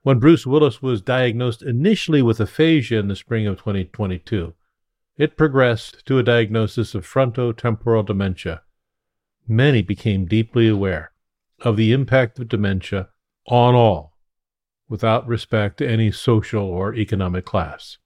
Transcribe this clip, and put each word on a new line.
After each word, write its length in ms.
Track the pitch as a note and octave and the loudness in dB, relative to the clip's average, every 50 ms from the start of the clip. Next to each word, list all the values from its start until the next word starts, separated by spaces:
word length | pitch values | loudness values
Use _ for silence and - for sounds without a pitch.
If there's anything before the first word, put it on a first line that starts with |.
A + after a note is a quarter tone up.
When 180 | _ C#3 C3+ B2 | _ 2 2 4
Bruce 280 | G#2+ D3+ E3+ D3 - | 6 6 6 6 4
Willis 340 | B2+ C3 D3+ D3+ C#3 A#2+ - | 0 2 2 2 2 0 -2
was 220 | - C3 B2 G#2+ F#2 | -4 -4 -4 -4 -2
diagnosed 580 | - B2+ B2+ B2+ B2 G#2+ A#2 B2 B2+ A#2 - | -2 -2 0 0 0 -2 -2 -4 -4 -4 -6
initially 600 | - - A#2+ A#2+ C#3+ G3 A3 - - - D#3+ D3 C3 | -6 -4 -4 0 2 2 0 0 0 0 2 2 4
with 180 | A#2 A2 - | 2 2 0
aphasia 560 | A2+ G2 - - D#3 E3 E3 D#3 A#2+ G#2+ A#2 | -2 -6 0 0 2 4 4 2 0 0 -2
in 120 | A2 G2+ G2+ | -2 -2 -2
the 60 | G2 | -6
spring 320 | - - _ A#2+ A2+ G#2+ | -8 -8 _ -4 -4 -2
of 120 | G#2 F#2+ - | -2 -4 -6
twenty 260 | - - G2+ G2 F#2 | -6 -6 -4 -4 -4
twenty-two, 680 | F2 _ - G#2+ F#2+ F#2 F2 _ - - G#2 E2+ D#2 - _ _ _ _ _ _ _ _ _ _ _ _ _ | -6 _ -6 -6 -4 -4 -8 _ -6 -6 -4 -4 -6 -12 _ _ _ _ _ _ _ _ _ _ _ _ _
it 180 | C#3+ D#3 _ | -2 -2 _
progressed 720 | - D#3 D#3 C3+ C3+ C3 B2 A#2 G#2+ - - - _ _ | 0 0 2 4 2 2 2 2 -2 -4 -12 -20 _ _
to 120 | - C3+ C3 | -2 0 0
a 40 | B2 | 2
diagnosis 720 | B2 A#2+ A#2 A2+ G#2 G#2+ A2+ A2 G2+ - - A2 - - | 4 2 2 2 2 0 -2 -2 -2 -2 -4 -6 -4 -6
of 120 | G#2+ E2+ | -10 -10
frontotemporal 1000 | - - C3+ C3+ B2+ A2+ - B2 A#2+ A2+ - - B2 A2 G#2+ - A#2+ A2+ A2+ G#2+ | -4 -2 0 0 0 -2 -4 -4 -4 -4 -4 -2 -4 -4 -2 0 0 0 0 0
dementia. 560 | F#2+ G#2+ G2 G2 G2 F#2 - - F2 E2 E2 _ _ _ _ _ _ _ _ _ _ _ _ _ _ _ _ _ | 0 -2 -2 -2 -2 -4 -6 -8 -10 -10 -10 _ _ _ _ _ _ _ _ _ _ _ _ _ _ _ _ _
Many 360 | - A2 A2+ C3 D3 C#3 A#2 G2 | -2 0 2 4 4 4 2 0
became 420 | F#2 G#2 - - A2+ G#2 F#2+ F#2+ | -2 -4 -4 -2 -2 0 0 -2
deeply 420 | E2+ G#2+ A2 A2+ A2 _ B2+ A#2 | 0 0 0 0 0 _ 2 2
aware 460 | A2+ G#2+ G2+ G2 F#2+ F2+ D#2 D#2 - _ _ _ _ _ _ _ _ _ _ | 4 2 2 0 -2 -2 -4 -8 -12 _ _ _ _ _ _ _ _ _ _
of 160 | - B2 A2 | -2 -2 0
the 160 | G2+ A2+ A2 A#2 | 2 2 2 2
impact 460 | C3+ C#3 - C3 C3 B2+ A2+ _ - | 2 0 2 2 2 2 0 _ -10
of 100 | B2 A2 | -10 -6
dementia 600 | - G#2+ G#2 G2+ G2 F#2 - - - G2 F#2+ - _ _ _ _ _ _ _ | -4 -2 -2 0 -2 -2 -4 -4 -6 -6 -8 -8 _ _ _ _ _ _ _
on 280 | - - A#2+ A#2+ B2 B2 | -2 2 2 4 4 4
all, 420 | B2 A#2+ A2 G2 D#2 D2+ D#2 _ _ _ _ _ _ _ _ _ _ _ _ _ _ _ _ | 6 4 4 2 0 -4 -14 _ _ _ _ _ _ _ _ _ _ _ _ _ _ _ _
without 400 | A#2 G2+ - A2+ A2 A#2+ - B2+ | -10 -4 -2 0 0 0 -2 -4
respect 480 | A#2 A2 - _ - A2 G#2 G2+ - | -6 -6 -6 _ -2 -2 -2 -2 -4
to 100 | - D3+ | -6 -4
any 240 | C3 A#2 A2 A2+ G#2+ | -2 0 0 0 0
social 540 | F#2+ - - - A#2+ A2 G#2 - - G#2+ G2+ | -2 -2 0 0 2 2 0 -2 -4 -6 -4
or 300 | F#2+ F2 F2 F#2+ G2+ - | -4 -4 -4 -6 -6 -4
economic 500 | A2+ G#2+ G2 - F#2+ F#2+ F#2 F2 F2+ F2+ | -4 -4 -4 -2 -4 -2 -2 -4 -6 -8
class. 540 | - - G2+ E2 C#2+ - - - - - _ _ | -4 -4 -4 -4 -4 -10 -18 -20 -20 -20 _ _